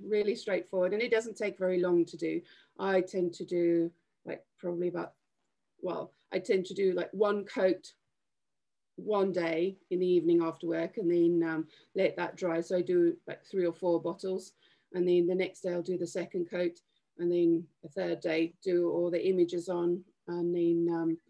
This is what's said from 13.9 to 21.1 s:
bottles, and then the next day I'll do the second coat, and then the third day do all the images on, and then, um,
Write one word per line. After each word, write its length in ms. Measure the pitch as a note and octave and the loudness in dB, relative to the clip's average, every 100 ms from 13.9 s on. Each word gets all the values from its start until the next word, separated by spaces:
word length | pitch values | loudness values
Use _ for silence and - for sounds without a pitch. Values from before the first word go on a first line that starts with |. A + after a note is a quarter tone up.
| E3+ | 0
bottles, 520 | E3+ F#3 F#3+ F#3+ - _ _ _ _ | 0 -6 -6 -6 -8 _ _ _ _
and 140 | F#3 F3 | 0 4
then 200 | F3 E3+ | 4 4
the 80 | F#3 | 2
next 260 | F#3 - | -2 -4
day 120 | F3+ | -4
I'll 80 | F3 | -4
do 160 | F3 F3+ | -4 -4
the 100 | E3+ | -4
second 420 | F#3+ F3 F3+ E3+ | -6 -6 -6 -4
coat, 300 | F3+ F3 F3 _ _ _ - | -2 -4 -4 _ _ _ -4
and 140 | F3 | 0
then 320 | F3 E3+ E3 E3+ _ | 4 4 2 -2 _
the 60 | D#3+ | -12
third 320 | F#3+ F3 E3 | -6 -4 -2
day 320 | E3+ D#3+ E3 - | -2 0 -2 -4
do 260 | F#3+ F3 E3+ | -2 0 0
all 220 | E3+ F3 | 0 0
the 160 | E3+ F#3 | 0 2
images 420 | F#3 E3+ F3 F3+ | 2 2 0 -4
on, 340 | F3 F3 F3+ - _ - | -2 0 -2 -6 _ -8
and 280 | F3 F3 F3 | -4 -2 0
then, 320 | E3+ E3+ E3+ | 2 2 0
um, 240 | E3 E3 | 0 -2